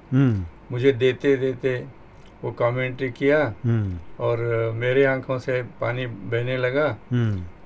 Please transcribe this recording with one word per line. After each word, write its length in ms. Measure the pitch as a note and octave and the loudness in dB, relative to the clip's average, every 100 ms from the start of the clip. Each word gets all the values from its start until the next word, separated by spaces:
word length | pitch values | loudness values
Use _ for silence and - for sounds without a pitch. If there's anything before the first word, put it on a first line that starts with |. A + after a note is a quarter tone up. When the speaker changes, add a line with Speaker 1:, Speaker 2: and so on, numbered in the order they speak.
| - | 0
Speaker 1:
हम्म। 320 | C3 C3+ G#2 E2+ - - | 4 4 2 -4 -12 -10
Speaker 2:
मुझे 200 | B2 C3+ | 0 2
देते 440 | A#2 B2+ A#2+ C#3+ C3+ | 4 2 2 2 2
देते 500 | C3 B2 C3+ B2+ C3+ - - - - - | 0 -2 -4 -4 -8 -18 -20 -20 -20 -10
वो 80 | B2+ | -8
कमेंट्री 600 | - A#2+ B2+ B2+ B2+ C3 | 0 0 0 -4 -4 -6
किया 420 | A#2 C#3 D3+ C3 G2 A#2 | 0 2 4 2 -2 0
Speaker 1:
हम्म। 320 | A#2 G2 F2 - - | 0 0 -4 -10 -4
Speaker 2:
और 180 | A#2 A#2 A#2 A2+ A2+ A2+ | -2 0 0 0 -2 -2
मेरे 300 | B2 C3 C3+ | 2 4 4
आंखों 340 | C3 - B2+ | 2 -2 -6
से 220 | C#3 B2+ | -2 -4
पानी 440 | A#2+ - A#2 B2 B2 | -4 -4 -4 -2 -6
बहने 520 | A2+ A2+ A#2 B2 B2+ | -8 -4 -2 -2 0
लगा 400 | B2 C3+ D3+ G#2+ - | 0 0 0 -2 -2
Speaker 1:
हम्म। 320 | B2 A2+ G2 F2 - | 0 0 -2 -6 -14